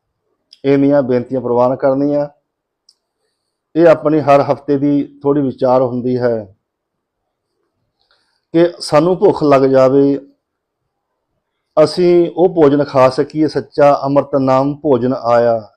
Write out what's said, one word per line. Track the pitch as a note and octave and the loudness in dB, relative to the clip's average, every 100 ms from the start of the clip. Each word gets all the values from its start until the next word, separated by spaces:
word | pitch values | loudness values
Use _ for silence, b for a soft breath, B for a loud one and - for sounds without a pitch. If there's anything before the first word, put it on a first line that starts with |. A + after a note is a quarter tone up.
| _ _ _ _ _ _ C#3 | _ _ _ _ _ _ -2
ਇਹ | C#3 | 2
ਮੇਰੀਆਂ | C#3 C#3+ | 2 0
ਬੇਨਤੀਆਂ | B2+ B2 A#2+ C3 | 0 -4 -4 -8
ਪ੍ਰਵਾਨ | A#2+ A#2+ B2 C3 | -4 0 0 0
ਕਰਨੀਆਂ। | C#3 C3+ C#3+ D3 D3 _ _ _ _ _ _ _ _ _ _ _ _ _ _ D#3 | -2 -2 -2 -4 -6 _ _ _ _ _ _ _ _ _ _ _ _ _ _ 2
ਇਹ | E3+ | 2
ਆਪਣੀ | D#3 D3+ D#3 | 4 0 -2
ਹਰ | C#3+ C#3 | 2 2
ਹਫ਼ਤੇ | B2+ C3 - C#3 | 2 -4 -4 -2
ਦੀ | C#3+ C#3+ - - | 0 -2 -4 -6
ਥੋੜ੍ਹੀ | C#3+ D3 | -4 -2
ਵਿਚਾਰ | C3+ - B2+ B2+ | -4 -4 0 0
ਹੁੰਦੀ | B2+ B2 B2 B2 | 0 -4 -4 -4
ਹੈ | B2 A2+ G2 _ _ _ _ _ _ _ _ _ _ _ _ _ _ _ _ _ _ _ _ | -4 -4 -8 _ _ _ _ _ _ _ _ _ _ _ _ _ _ _ _ _ _ _ _
ਕਿ | E3 E3+ - | -2 -2 -2
ਸਾਨੂੰ | - D3+ E3+ F3+ | -2 0 0 0
ਭੁੱਖ | G3+ - | 0 0
ਲੱਗ | D3 C3+ | 2 2
ਜਾਵੇ, | C3+ C3 C3 C#3 C#3 C#3 - _ _ _ _ _ _ _ _ _ _ _ _ _ _ D#3 | 2 2 2 2 0 -2 -8 _ _ _ _ _ _ _ _ _ _ _ _ _ _ 0
ਅਸੀਂ | D3+ - F3 F3 E3+ - | 0 0 2 2 0 0
ਉਹ | F3 | -2
ਭੋਜਨ | E3+ C#3+ C#3+ | 2 2 2
ਖਾ | C#3+ C3+ C3 | -2 2 0
ਸਕੀਏ, | B2+ C#3+ D#3 D#3 | 0 -6 -2 -4
ਸੱਚਾ | D3 C#3 - C#3+ C#3+ | -4 -8 0 2 2
ਅੰਮ੍ਰਿਤ | C#3 C#3+ C3+ C#3+ | 0 -2 -2 -2
ਨਾਮ | C3 C3 C#3 C#3+ | 0 0 -2 -4
ਭੋਜਨ | D#3 B2 B2+ | -2 -2 -2
ਆਇਆ, | B2+ A#2 A#2+ A#2+ A2+ G#2 | -4 0 0 2 -2 -6